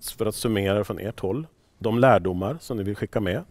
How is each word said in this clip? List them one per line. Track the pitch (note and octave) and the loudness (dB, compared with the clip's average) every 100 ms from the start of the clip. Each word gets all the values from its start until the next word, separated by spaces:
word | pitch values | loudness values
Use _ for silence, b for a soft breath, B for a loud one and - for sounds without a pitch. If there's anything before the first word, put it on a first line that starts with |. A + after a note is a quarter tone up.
| - - | -16 -4
för | G#2+ | -4
att | |
summera | G#2+ B2 G#2+ G2 G2+ | -2 0 2 2 2
från | G#2 G#2+ | 0 -6
ert | G2 - | -8 -6
håll, | F#2+ A2+ D#3+ _ _ _ | -4 -4 -6 _ _ _
de | A2+ A2+ | -2 4
lärdomar | C3 G#2 F#2 F2+ F#2+ D#3+ | 6 6 4 -2 -4 -6
som | - A#2+ | -8 -6
ni | |
vill | G2 G#2 | -6 -6
skicka | G#2 - | -4 -2
med. | G2 G2+ F#3 | -2 -2 -6